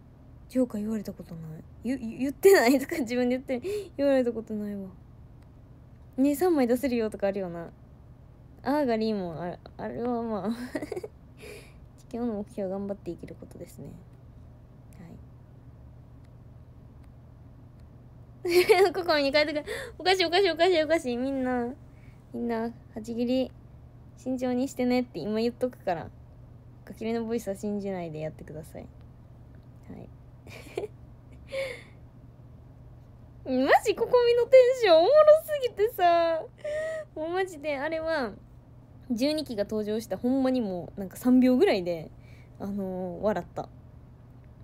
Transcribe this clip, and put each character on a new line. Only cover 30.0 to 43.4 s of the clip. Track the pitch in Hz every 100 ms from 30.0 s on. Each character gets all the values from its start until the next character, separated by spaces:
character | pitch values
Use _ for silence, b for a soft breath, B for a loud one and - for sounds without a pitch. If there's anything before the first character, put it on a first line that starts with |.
| - - - - - - - - 415 - - - - - - 539 539 466 B B - - - - - - - - - - - - - - -
<laughs> |
マ | 254 269 740 480
ジ | -
コ | 466
コ | 494 480
ミ | 480
の | 480
テ | 523
ン | 494 523
シ | 427
ョ |
ン | 320
お |
も | 370
ろ | 605 605 622 640
す | 587 494
ぎ |
て | 403 440
さ。 | 440 349 339 330 320 - - 587 605 622 640 587 320
も | 320
う |
マ | 359 381
ジ | 311
で、 | 302 277
あ | 302
れ | 320
は、 | 320 311 226 - - - - - - - -
十 | 220 277
二 | 311 277
期 | 208
が |
登 | 202 214 208
場 | 220
し | -
た | 190
ほ | 247
ん | 269
ま | 262
に | 254
も | 208 180 - -
う、 |
な | 190
ん |
か | -
三 | 254 254
秒 | 254 254
ぐ | 392
ら |
い | 214
で、 | 175 170 - - B B B -
あ | 202
の | 202 190 185 185 170
ー、 |
笑 | 208 180